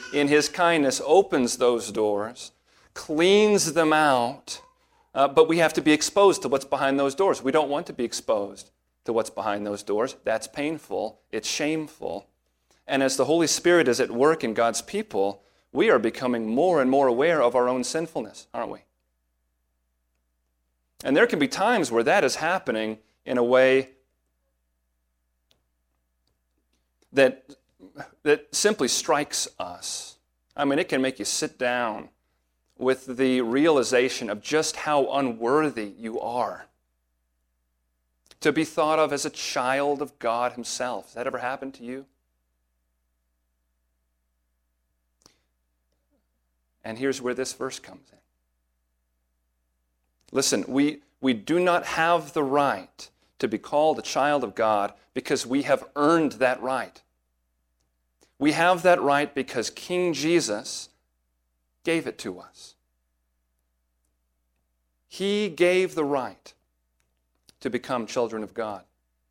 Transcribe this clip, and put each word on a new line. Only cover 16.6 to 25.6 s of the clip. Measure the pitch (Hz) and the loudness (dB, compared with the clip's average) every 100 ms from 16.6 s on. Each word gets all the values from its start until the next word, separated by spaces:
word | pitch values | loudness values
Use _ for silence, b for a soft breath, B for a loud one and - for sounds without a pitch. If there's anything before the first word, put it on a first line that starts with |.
| 180 165 | 2 2
and | 127 | 4
more | 135 135 | 4 4
aware | 120 156 165 | 4 2 4
of | 123 | 2
our | 127 123 | 2 2
own | 127 | 0
sinfulness, | 123 160 165 156 107 - - | -4 -6 -6 -8 -10 -14 -14
aren't | 120 117 | -10 -8
we? | 104 _ _ _ _ _ _ _ _ _ _ _ _ _ _ _ _ _ _ _ _ _ - | -10 _ _ _ _ _ _ _ _ _ _ _ _ _ _ _ _ _ _ _ _ _ -10
And | 131 139 | 0 2
there | 233 | 2
can | 180 | 2
be | - | -2
times | - 202 240 131 | 0 0 2 0
where | 113 | 0
that | 117 190 | 2 4
is | 143 - | 2 0
happening | 156 185 156 110 110 110 _ _ - | -2 -4 -4 -4 -4 -8 _ _ -4
in | 123 | 0
a | |
way | 120 127 131 131 131 _ _ _ _ _ _ _ _ _ _ _ _ _ _ _ _ _ | 4 6 6 4 0 _ _ _ _ _ _ _ _ _ _ _ _ _ _ _ _ _